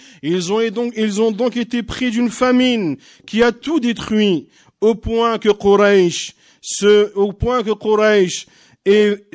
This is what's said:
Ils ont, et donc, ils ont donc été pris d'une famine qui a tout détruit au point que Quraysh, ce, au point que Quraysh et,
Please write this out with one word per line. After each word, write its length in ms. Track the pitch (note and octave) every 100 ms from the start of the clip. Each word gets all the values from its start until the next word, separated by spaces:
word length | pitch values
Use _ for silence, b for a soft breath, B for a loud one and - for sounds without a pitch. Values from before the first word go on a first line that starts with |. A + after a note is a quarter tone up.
| B B
Ils 300 | D3 F3+ F3
ont, 80 | A3
et 100 | A3+
donc, 240 | G#3+ A#3+ A3
ils 240 | G#3+ G3+
ont 100 | A3+
donc 240 | G3+ B3 A#3+
été 260 | A#3 A#3+
pris 300 | G#3+ - B3+
d'une 180 | A3+ A#3+
famine 680 | - B3+ B3 B3+ A#3 E3+ C3+ b b -
qui 160 | G#3+
a 120 | A#3
tout 260 | A#3 C#4 D#4+
détruit 720 | A#3+ - - G#3+ G#3 D#3+ - b b -
au 140 | G#3+ A3
point 420 | - A3+ A#3 A3
que 120 | G#3+
Quraysh, 840 | G3+ G3+ G3+ G3+ G3+ F3 - - _ b b
ce, 520 | - - G3+ G#3 G#3 G3
au 160 | G3+
point 320 | G3+ A#3 B3+
que 80 | G#3+
Quraysh 760 | G#3 G#3+ G#3+ G#3+ G#3 F3+ - - b b b G3
et, 300 | G#3+ G#3 G3+ _